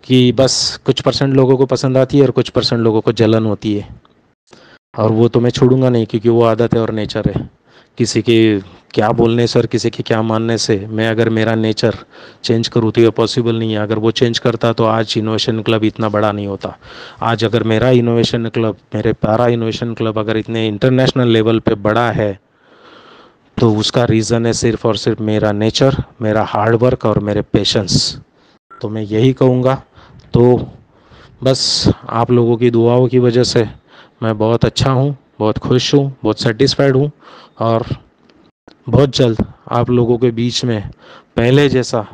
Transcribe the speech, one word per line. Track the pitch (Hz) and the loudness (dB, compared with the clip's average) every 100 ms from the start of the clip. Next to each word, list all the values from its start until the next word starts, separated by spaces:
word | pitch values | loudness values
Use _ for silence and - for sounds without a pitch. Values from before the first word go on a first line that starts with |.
कि | - 127 123 | 2 4 4
बस | 120 135 - - - - | 4 0 0 -4 -6 -4
कुछ | 127 | -2
परसेंट | - 123 139 | -2 -2 0
लोगों | 135 131 131 | 2 4 2
को | 135 | 2
पसंद | 127 135 131 | 0 0 0
आती | 127 143 | 2 4
है | |
और | 131 | 2
कुछ | 123 120 | 2 -2
परसेंट | - - 117 | -2 -2 0
लोगों | 113 110 | 0 0
को | 113 | 0
जलन | 113 110 113 110 | 0 2 2 0
होती | 101 110 101 | -4 -4 -4
है, | 95 - _ _ _ _ _ - - - _ | -6 -18 _ _ _ _ _ -20 -20 -20 _
और | - 107 | -2 0
वो | 110 117 | 2 2
तो | 123 | 2
मैं | 120 | 0
छोड़ूंगा | - 127 131 131 | 2 2 4 2
नहीं, | 120 110 | 0 0
क्योंकि | 113 113 | -2 0
वो | 117 | 2
आदत | 117 110 117 | 2 2 0
है | 117 | 0
और | 110 | -2
नेचर | 110 104 110 104 | -4 -6 -4 -4
है। | 98 - _ _ _ _ - | -4 -10 _ _ _ _ -4
किसी | 117 117 | -2 -2
के | 110 113 110 101 92 - _ | 2 4 4 2 -4 -20 _
क्या | - 107 | -4 -2
बोलने | 120 117 117 120 | 2 2 2 0
से | 127 | 0
और | 117 | 0
किसी | 113 117 | -2 -4
के | - | -6
क्या | 117 110 | -4 -2
मानने | 113 110 113 113 | 0 -2 -2 -4
से | - 107 104 | -2 -4 -4
मैं | 110 113 | -2 -2
अगर | 110 113 | 0 0
मेरा | 110 110 113 | 2 0 0
नेचर | 110 110 117 101 - - - - | 0 0 -2 -2 -12 -20 -20 -14
चेंज | - 113 113 | -2 -2 0
करूँ | 123 110 | 0 0
तो | 107 | 4
ये | 113 | 2
पॉसिबल | 107 113 - 117 113 | 4 -2 0 -2 -2
नहीं | 113 | -2
है। | 107 | -4
अगर | 104 107 | -2 -2
वो | 110 | -2
चेंज | 113 120 113 | 0 0 0
करता | 123 113 117 | -2 0 -2
तो | 117 113 | 0 0
आज | 113 110 113 | 0 -2 -2
इनोवेशन | 107 110 - 110 | -2 -2 -2 -4
क्लब | 110 110 | -2 0
इतना | 107 - 110 | 0 -2 -2
बड़ा | 104 107 | 0 -2
नहीं | 104 101 | -2 -8
होता। | 98 95 - - - - - | -8 -10 -14 -20 -20 -20 -6
आज | 113 113 | -4 -2
अगर | 110 110 | 0 0
मेरा | 110 110 123 | 0 0 2
इनोवेशन | 123 117 117 113 120 113 | 2 2 0 0 -2 -4
क्लब, | 120 113 101 _ 107 | -4 -4 -6 _ -4
मेरे | 110 110 | -4 -2
पैरा | 107 110 120 | -2 0 2
इनोवेशन | 117 113 104 117 | 0 -4 -6 -8
क्लब | 113 113 110 | -4 -4 -4
अगर | 107 110 | -4 -4
इतने | 107 113 113 | -4 -4 -4
इंटरनेशनल | 101 135 127 131 135 123 | 0 0 2 2 0 2
लेवल | 113 110 113 | 2 2 0
पे | - 107 | 0 -2
बड़ा | 101 110 120 | 0 0 0
है | 107 107 98 _ _ _ _ - - - - - _ _ - | -2 -4 -6 _ _ _ _ -20 -20 -20 -20 -20 _ _ 0
तो | 120 107 | 2 2
उसका | 107 - 120 | 0 -2 0
reason | 110 107 117 117 | 0 0 -2 0
है | |
सिर्फ | 113 120 110 117 | 0 -2 0 -2
और | 101 | -2
सिर्फ | - 107 | -4 -4
मेरा | 107 107 107 | -2 0 0
nature, | 104 110 - 135 135 - _ | 0 -2 2 2 0 -6 _
मेरा | 110 107 | -2 -2
hard | 101 107 110 113 | -2 -2 0 2
work | 127 123 113 | 2 0 0
और | 104 | 0
मेरे | 104 104 101 | -2 -4 -2
patience। | - 98 120 92 - - - - _ _ _ _ - | -2 0 -2 -2 -2 -2 -8 -20 _ _ _ _ -14
तो | 110 | -10
मैं | 110 | -8
यही | 107 107 127 | -4 0 0
कहूँगा। | 127 131 127 127 131 - _ - - - | 2 2 2 0 -2 -8 _ -20 -20 -4
तो | 120 123 123 - - _ _ _ - - - | 2 4 4 -2 -14 _ _ _ -20 -20 -4
बस | 127 135 - - - - - | -2 -2 -2 -2 -2 -2 -6
आप | 113 117 | -4 0
लोगों | 120 117 117 | 2 2 2
की | 120 | 2
दुआओं | 117 117 123 127 | 2 2 2 2
की | 123 | 2
वजह | 123 117 | 2 2
से | 117 - 110 - _ - - _ | 0 0 -2 -6 _ -20 -20 _
मैं | 113 107 | -4 -2
बहुत | 110 117 113 | 0 2 0
अच्छा | - 139 | 0 0
हूँ, | 131 139 139 _ _ | 2 0 -4 _ _
बहुत | 107 107 | -2 -2
खुश | - 127 - 143 | -2 -2 2 0
हूँ, | 139 135 | 0 -4
बहुत | 110 107 | -4 -2
satisfied | 120 110 135 - 139 131 | -2 0 0 2 2 2
हूँ | 147 - - - - - | 0 -6 -20 -20 -20 -6
और | 113 113 - - _ _ _ _ _ _ - _ - | -2 -2 -2 -10 _ _ _ _ _ _ -20 _ -2
बहुत | 123 139 123 | 2 2 2
जल्द | 123 110 - - - | 0 0 -6 -8 -6
आप | 120 117 | -2 0
लोगों | 123 120 120 | 0 2 2
के | 123 | 0
बीच | 113 120 113 127 | 0 -4 -4 -4
में | 110 98 - - - _ - | -4 -6 -16 -20 -20 _ -2
पहले | 117 135 143 | 2 4 4
जैसा | 131 120 117 101 | 2 -2 -4 -6